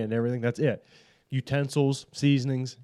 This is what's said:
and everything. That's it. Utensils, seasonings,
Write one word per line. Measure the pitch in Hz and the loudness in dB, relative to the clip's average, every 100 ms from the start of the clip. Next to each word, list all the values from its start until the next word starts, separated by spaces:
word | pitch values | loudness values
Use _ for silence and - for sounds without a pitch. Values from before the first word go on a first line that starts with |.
| 110 | -2
and | |
everything. | 117 120 123 | -2 -2 -2
That's | 117 117 | -2 0
it. | 143 101 _ - _ _ _ | 0 -2 _ -20 _ _ _
Utensils, | 135 - 139 139 147 139 135 - | -6 -2 -2 0 2 2 0 -6
seasonings, | - 143 139 131 131 127 - | 0 2 4 2 -4 -6 -12